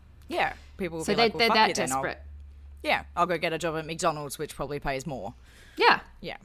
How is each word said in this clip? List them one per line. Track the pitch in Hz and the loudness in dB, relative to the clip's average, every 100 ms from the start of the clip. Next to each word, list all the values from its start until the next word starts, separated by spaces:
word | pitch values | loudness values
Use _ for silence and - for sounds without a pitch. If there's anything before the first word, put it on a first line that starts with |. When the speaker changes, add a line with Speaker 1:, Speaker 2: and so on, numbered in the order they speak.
| - - - | -20 -20 -6
Speaker 1:
Yeah. | 339 170 - - - | -2 -2 -2 -14 -8
People | 180 160 | -6 -4
will | |
Speaker 2:
So | 160 | 0
Speaker 1:
be | 208 | 4
Speaker 2:
they're, | 233 | 4
Speaker 1:
like, | |
"Well, | 160 | 4
Speaker 2:
they're | 233 | 4
Speaker 1:
fuck | 220 | 6
Speaker 2:
that | 214 | 4
Speaker 1:
you | |
then. | 165 151 | 2 0
I'll, | 135 | 0
Speaker 2:
desperate. | 143 - - - - - - - | -2 -6 -12 -16 -18 -18 -18 -6
Speaker 1:
yeah, | 302 160 - | -2 -2 -2
I'll | - 175 | 0 0
go | 170 | 2
get | 170 | -2
a | 160 | -2
job | 165 156 | -2 -4
at | |
McDonald's, | 156 165 180 151 143 - | -4 0 0 0 -4 -8
which | 147 - | -8 -6
probably | 139 143 | -6 -6
pays | 147 135 160 | -4 -4 -4
more." | 127 95 - - - - - | -8 -10 -12 -20 -20 -10 2
Speaker 2:
Yeah. | 453 - - - | 4 4 0 -14
Speaker 1:
Yeah. | 170 - | -12 -12